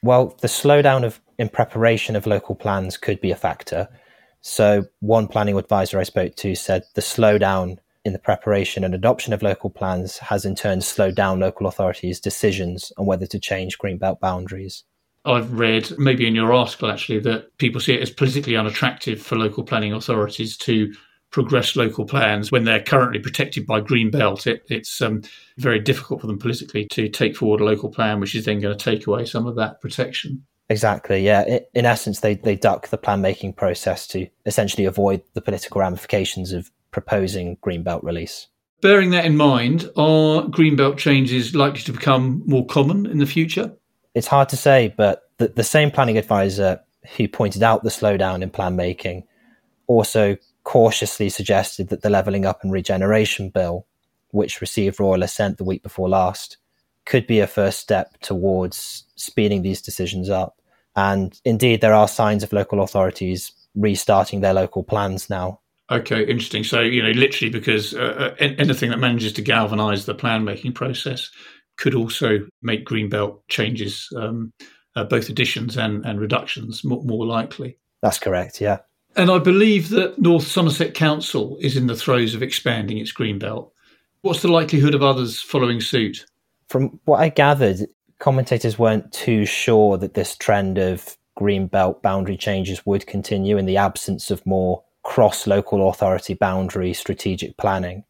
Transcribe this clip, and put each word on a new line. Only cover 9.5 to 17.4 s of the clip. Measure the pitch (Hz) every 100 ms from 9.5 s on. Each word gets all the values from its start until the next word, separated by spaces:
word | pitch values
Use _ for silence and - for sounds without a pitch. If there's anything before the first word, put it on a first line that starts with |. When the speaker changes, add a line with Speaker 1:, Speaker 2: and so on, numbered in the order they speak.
| 92 101
Speaker 1:
plans | - 95 92 92 -
has | - 101
in | 98 95
turn | 104 95
slowed | 92 - 98
down | 90 95 95
local | 92 - 98
authorities' | - 92 90 90 87
decisions | - - 107 95 90 90 - -
on | 98
whether | 95 92
to | 101
change | - 98 92 -
green | 101 90
belt | 95 92
boundaries. | 95 92 92 95 95 - _ _ _ _
Speaker 2:
I've | - 123 113
read, | 117 113 110 107 160
maybe | 135 123 117
in |
your | 113 113
article | 123 123 - 117
actually, | 101 - 110
that | 113 113